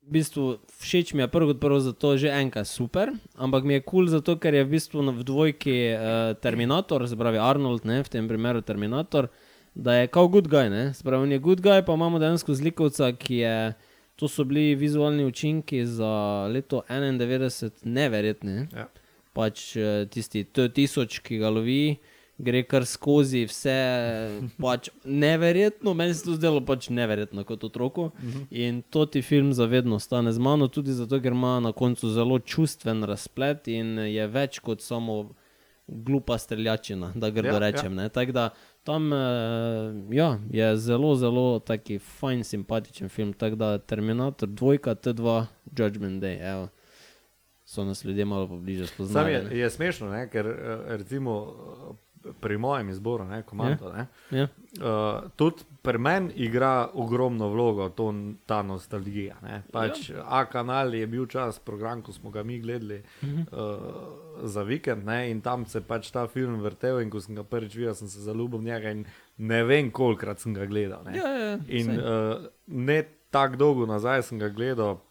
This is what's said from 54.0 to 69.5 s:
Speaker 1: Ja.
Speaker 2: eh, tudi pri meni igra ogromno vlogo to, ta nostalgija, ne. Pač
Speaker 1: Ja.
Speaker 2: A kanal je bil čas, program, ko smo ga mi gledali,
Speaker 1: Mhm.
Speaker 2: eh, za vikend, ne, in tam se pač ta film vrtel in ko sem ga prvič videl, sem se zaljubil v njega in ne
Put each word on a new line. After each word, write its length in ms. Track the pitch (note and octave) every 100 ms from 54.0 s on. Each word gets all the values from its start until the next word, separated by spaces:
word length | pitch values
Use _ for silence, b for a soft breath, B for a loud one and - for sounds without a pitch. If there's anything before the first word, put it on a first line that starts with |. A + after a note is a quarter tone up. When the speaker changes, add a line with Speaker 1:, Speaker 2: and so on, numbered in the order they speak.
| B2+ b b
Speaker 1:
Ja. 100 | C3
Speaker 2:
eh, 840 | C#3 - - - A#2+ G#2+ G#2+ G#2+ -
tudi 300 | - D#3 E3 - C3+
pri 180 | C3+ A#2+
meni 340 | C3 F#3+ F3+ G#2
igra 540 | A#2 A#2+ C3+ C3 A#2+
ogromno 560 | C#3 A#2 B2 B2+ A#2 G#2
vlogo 420 | G#2+ A#2+ G#2 F#2+
to, 240 | F2 A2 G#2 G#2 G#2+
ta 200 | - G#2+
nostalgija, 760 | G2 F#2+ - G#2 G2 G2+ G2 -
ne. 240 | G2+ G#2 G2+
Pač 420 | A2+ A2 D#4 -
Speaker 1:
Ja. 140 | - -
Speaker 2:
A 180 | C3
kanal 500 | B2 B2 A#2+ C3 C3
je 120 | A2+ A2
bil 200 | A#2 B2+
čas, 340 | C3 B2 G#2
program, 420 | - G#2 A2 A#2+
ko 100 | -
smo 180 | G2 G#2+
ga 140 | G#2
mi 160 | G#2+ A#2+
gledali, 420 | A2+ A#2+ G#2+ G2+ G#2 -
Speaker 1:
Mhm. 220 | C#3 D3
Speaker 2:
eh, 40 | E3 - G#2+ G2+ F#2 - - - - -
za 200 | A2+ G#2
vikend, 400 | G2+ D3 D3 G#2+
ne, 140 | G2+ A#2 B2
in 140 | A2+
tam 240 | B2 B2 A#2
se 160 | A2+
pač 300 | - A2+ -
ta 140 | B2+ A#2+
film 340 | C3 B2+ A2+
vrtel 400 | G#2 G2+ B2+ B2+
in 100 | A2+
ko 100 | G#2+
sem 160 | G2 G#2
ga 80 |
prvič 300 | G2+ A#2+ G#2+
videl, 200 | G#2+ A#2
sem 140 | G#2 G#2
se 120 | G2
zaljubil 380 | G#2 A2 A#2+ A#2
v 40 | A2+
njega 260 | A#2 G#2+
in 140 | G#2+ G#2 B B -
ne 280 | A2